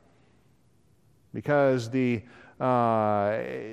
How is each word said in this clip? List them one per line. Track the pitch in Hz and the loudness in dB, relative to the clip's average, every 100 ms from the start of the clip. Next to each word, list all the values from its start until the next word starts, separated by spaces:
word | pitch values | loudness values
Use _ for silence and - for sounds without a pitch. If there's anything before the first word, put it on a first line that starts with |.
| _ _ _ _ _ _ _ _ _ _ _ _ _ | _ _ _ _ _ _ _ _ _ _ _ _ _
because | 117 147 147 139 131 113 | -8 0 2 4 2 -2
the, | 131 123 113 - - - - | -2 0 -2 -6 -20 -20 -4
uh, | 131 123 117 110 107 104 101 113 123 131 110 | 0 2 2 2 2 2 0 -2 -6 -10 -12